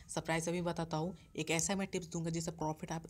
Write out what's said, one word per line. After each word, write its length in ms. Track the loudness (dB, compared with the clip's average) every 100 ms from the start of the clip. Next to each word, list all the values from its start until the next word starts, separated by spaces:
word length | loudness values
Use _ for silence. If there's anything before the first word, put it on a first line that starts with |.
| -6
सरप्राइज 400 | -2 2 2 2
अभी 120 | 2
बताता 360 | 2 0 0 0
हूँ। 200 | 0 -4 -6 -4
एक 160 | 2
ऐसा 240 | 4 4 2
मैं 120 | 0
टिप्स 200 | -2 -2
दूंगा 220 | -2 0
जिससे 220 | 0 -2
प्रॉफिट 400 | 0 -2 -2 -4
आप 120 | -6 -4